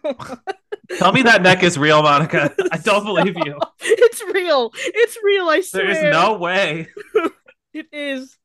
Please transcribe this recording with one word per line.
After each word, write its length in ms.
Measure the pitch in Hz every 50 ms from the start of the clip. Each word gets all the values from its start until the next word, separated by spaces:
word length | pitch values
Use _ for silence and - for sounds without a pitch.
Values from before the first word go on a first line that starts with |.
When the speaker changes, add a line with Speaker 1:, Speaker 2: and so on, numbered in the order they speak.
| - 302 262 - -
Speaker 1:
<laughs> 720 | - 262 - _ - - - _ _ - - _ - 359 359
Speaker 2:
Tell 140 | - 185 196
me 100 | 135 131
that 200 | 233 233 202 180
neck 200 | 185 185 180 185
is 160 | 175 170 143
real, 240 | 139 151 156 151 151
Monica. 500 | 151 143 143 160 156 - 160 143 - - - -
<laughs> 100 | 359 165
I 60 | 165
don't 260 | - 220 202 208 202
believe 320 | 214 202 170 170 202 190 170
you. 200 | 160 143 143 147 - -
Speaker 1:
<laughs> 120 | _ _
It's 420 | - - 466 - 494 453 466 - 427 370 -
real. 380 | 392 359 349 302 269 240 226 -
It's 420 | - - 523 - 415 466 466 - 480 427
real, 260 | 403 403 392 359 330
I 140 | 302 320 359 - -
Speaker 2:
There 160 | - - -
is 100 | 202 320
Speaker 1:
swear. 120 | 311 - 151
Speaker 2:
no 220 | 160 175 214 220
way. 540 | 196 175 170 185 190 196 165 151 165 160 - _ - 415 - -
Speaker 1:
<laughs> 580 | - 330 - - _ _ _ _ _ _ _ -
It 140 | 302 311 - -
is. 440 | 294 285 285 269 262 262 269 _ _ _